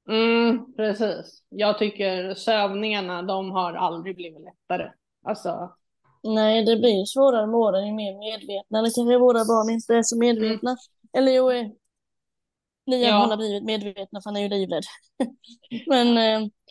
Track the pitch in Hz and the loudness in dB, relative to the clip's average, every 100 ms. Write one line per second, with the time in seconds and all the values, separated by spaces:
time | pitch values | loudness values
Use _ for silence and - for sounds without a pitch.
0 | - 220 226 233 233 240 - - 220 208 | -4 0 2 4 2 0 -4 -4 -4 -2
1 | 214 175 - - _ 196 208 208 208 208 | -2 -4 -10 -20 _ -2 0 0 -2 -2
2 | 196 185 185 185 - 220 202 196 220 208 | -4 -4 -6 -6 0 0 0 -2 -4 -4
3 | 185 180 185 190 190 190 175 165 180 170 | -4 -6 -4 -4 -4 -4 -4 -4 -4 -4
4 | 180 185 170 160 196 - - 180 - - | -10 -12 -14 -18 -20 -20 -8 -6 -6 -14
5 | _ _ - 208 180 170 180 - _ _ | _ _ -10 -8 -6 -8 -10 -16 _ _
6 | _ _ 220 220 214 226 220 226 233 196 | _ _ -2 2 4 4 4 4 4 2
7 | 208 269 269 240 214 233 220 190 208 214 | 0 2 4 4 0 0 2 0 -2 -6
8 | 208 196 214 220 196 202 - 214 226 233 | -8 -10 -10 -10 -8 -10 -4 -2 0 0
9 | 240 247 247 233 220 226 220 226 - 233 | 4 6 6 4 4 2 2 -2 2 2
10 | 226 233 240 233 220 220 240 254 - _ | 2 2 2 2 0 -2 -4 -6 -10 _
11 | _ 247 262 254 254 247 220 214 _ _ | _ 2 4 4 4 2 -4 -10 _ _
12 | _ _ _ _ _ _ _ _ - 254 | _ _ _ _ _ _ _ _ -2 0
13 | 240 208 220 214 220 202 214 214 202 196 | 4 4 4 0 -2 -4 -4 -6 -6 -10
14 | 190 208 208 208 202 202 185 165 - - | -14 -12 -8 -4 -2 -2 -2 -4 -6 -14
15 | _ - 247 - - 240 _ 233 277 262 | _ -8 -8 -8 -20 -20 _ -10 0 2
16 | 240 233 220 220 214 - _ | 4 4 2 0 -4 -10 _